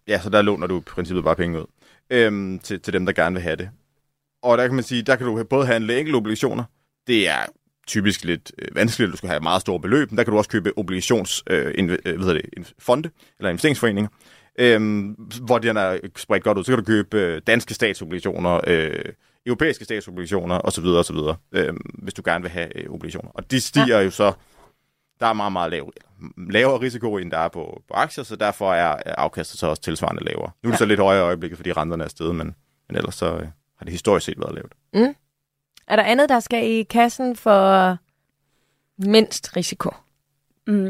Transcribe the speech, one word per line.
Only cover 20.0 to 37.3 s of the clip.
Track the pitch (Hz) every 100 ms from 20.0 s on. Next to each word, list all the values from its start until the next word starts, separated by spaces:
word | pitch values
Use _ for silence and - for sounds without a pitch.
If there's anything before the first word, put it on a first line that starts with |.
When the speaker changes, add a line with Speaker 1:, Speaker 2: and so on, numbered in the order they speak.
| 95 87 85 98 87
Speaker 1:
og | 90 -
så | 87
videre | 85 85
og |
så | 85
videre, | 78 76 82 _
øhm, | 95 78 85 - -
hvis | 98
du | -
gerne | - 85
vil | 87
have, | 87 85 -
øh, | -
obligationer. | 85 82 82 -
Og | - -
de | 131
stiger | - 143 131 107
Speaker 2:
Ja. |
Speaker 1:
jo | 95
så, | - 104 92 _ _ _ _ _ _ _ _
der | 117
er |
meget, | 107 101
meget | 92 82
lav, | 82 71 - _ _ 80 - 90
lavere | 104 131 127
risiko, | 127 120 113 101
end | 87
der | 80
er | 82
på, | 85 78 - _
på |
aktier, | - 147 -
så | 123 107
derfor | 104 - 98
er, | 87 85 76 -
er |
afkastet | 80 78 - 80 -
så | 82
også | 78
tilsvarende | - 80 - -
lavere. | 50 50 50 -
Nu | 117
er |
det |
Speaker 3:
Ja. | 110
Speaker 1:
så | 107
lidt | 104
højere | 98 98
i | 87
øjeblikket, | 87 85 82
fordi | 85
renterne | 80 80 82
er | 78
steget, | - 82
men, | 85 80 80 _ _ _
men | -
ellers | -
så, | - 85
øh, | 82 80 - _ _
har |
det | -
historisk | 85 110 90 -
set | -
været | -
lavt. | 78 - _ _
Speaker 3:
Mm. | 196 254 285 _ _ _ _ _ _ -
Er | 214
der |
andet, | 202 247 294
der | 240
skal | - 233 226
i | 226
kassen | 208 233 240 - 254